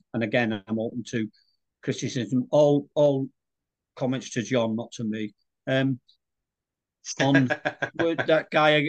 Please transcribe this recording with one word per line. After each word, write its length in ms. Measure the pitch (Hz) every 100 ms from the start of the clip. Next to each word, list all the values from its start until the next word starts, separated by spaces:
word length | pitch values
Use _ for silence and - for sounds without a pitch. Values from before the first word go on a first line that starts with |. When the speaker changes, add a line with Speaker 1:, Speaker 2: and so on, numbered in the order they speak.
| _
Speaker 1:
and 100 | 117
again, 300 | 113 123 113 107 98
I'm 120 | 110
open 240 | 113 123 107
to 180 | 120 107 - _ _ _ _
criticism, 640 | - 123 123 131 107 127 123
all, 380 | 147 147 143 143
all 340 | - 147 135 139 - _ _ _ _ _ -
comments 340 | 131 131 -
to 120 | -
John, 320 | 104 127 113 110
not 140 | 113
to 120 | -
me. 300 | 113 110 107 - _ _ -
Um, 340 | 131 135 127 _ _ _ _ _ _ _ _ _ _ - -
on 280 | 135 139 123
Speaker 2:
<laughs> 460 | - 147 - 135
Speaker 1:
with 240 | - 165 160 127
that 240 | 156 135
guy, 280 | 160 151 151